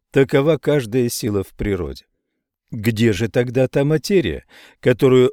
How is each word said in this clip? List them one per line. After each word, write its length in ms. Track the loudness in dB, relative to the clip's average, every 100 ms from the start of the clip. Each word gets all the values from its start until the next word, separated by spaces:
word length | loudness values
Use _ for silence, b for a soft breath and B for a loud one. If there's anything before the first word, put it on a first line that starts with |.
| _
такова 460 | 0 2 2 0 0
каждая 500 | 0 -2 -2 -2 -2
сила 360 | -4 -4 -4
в 120 | -6 -8
природе. 500 | -4 -4 -6 -12 _ _ _ _ _ _ _
Где 420 | -6 -4 0 0
же 160 | 0 -2
тогда 400 | -2 -2 -2 -2
та 160 | 0 0
материя, 580 | -2 0 -2 -2 -8 -14 B B B
которую 500 | -2 2 4 4 4